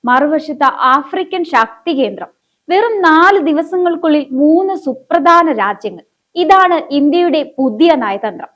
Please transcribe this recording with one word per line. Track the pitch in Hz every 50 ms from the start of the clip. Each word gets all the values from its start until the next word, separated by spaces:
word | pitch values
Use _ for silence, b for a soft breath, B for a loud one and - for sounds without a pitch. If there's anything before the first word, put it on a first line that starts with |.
| -
മറുവശത്ത് | 240 247 262 285 294 311 311 311 311 294 269 285 262 254 - - 254
ആഫ്രിക്കൻ | 262 294 285 - - 381 370 370 381 370 339 320 330
ശക്തി | 240 226 220 - - _ - 320
കേന്ദ്രം. | 269 262 208 196 196 180 - _ _ _ _ _ _ _ -
വെറും | 349 392 453 466 453 403 370
നാല് | 330 311 320 339 381 403 392 294
ദിവസങ്ങൾക്കുള്ളിൽ | 330 302 294 330 320 349 359 359 349 339 339 349 320 302 302 277 285 262 262
മൂന്ന് | 285 302 320 339 392 381 381 - -
സുപ്രധാന | 285 254 - - _ 320 339 277 339 339 339 339 320 277 220
രാജ്യങ്ങൾ. | 196 202 208 202 - 214 180 170 - _ _ _ _ _ _ 339 359
ഇതാണ് | 311 381 381 370 359 349 320 - - 277
ഇന്ത്യയുടെ | 285 285 294 311 349 349 349 277 311 285 - -
പുതിയ | - 269 254 214 214 311 339 320 269 240
നയതന്ത്രം. | 208 196 202 226 214 190 170 - - _